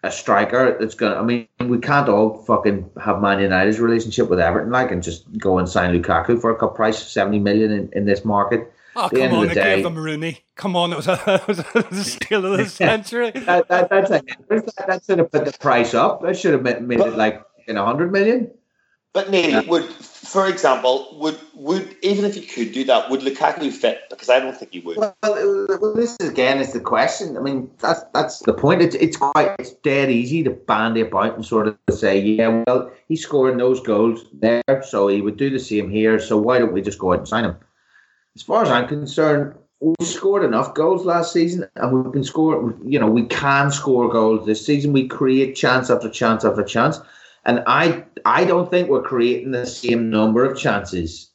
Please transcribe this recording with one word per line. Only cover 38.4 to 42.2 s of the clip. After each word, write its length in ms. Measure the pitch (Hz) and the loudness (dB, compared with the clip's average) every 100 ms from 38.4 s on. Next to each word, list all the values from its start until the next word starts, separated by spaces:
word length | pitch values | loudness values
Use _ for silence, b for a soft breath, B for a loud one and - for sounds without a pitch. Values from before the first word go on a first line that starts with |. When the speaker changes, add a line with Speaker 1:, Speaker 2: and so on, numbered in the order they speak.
Speaker 1:
far 180 | - 220 | -2 0
as 80 | 180 | 2
I'm 180 | 123 123 | 2 0
concerned, 680 | 147 143 - 156 147 143 - _ _ | -6 -6 0 2 2 0 -8 _ _
we 260 | 156 165 170 | -2 0 -4
scored 380 | - 196 202 | -2 0 2
enough 320 | 165 110 135 143 | 2 0 -2 0
goals 320 | 165 185 180 | 2 2 0
last 260 | 170 165 | 0 0
season, 340 | 175 170 175 - - | 0 0 -2 -8 -6
and 160 | 127 | 0
we've 220 | 131 127 | 0 0
been 100 | 143 | -4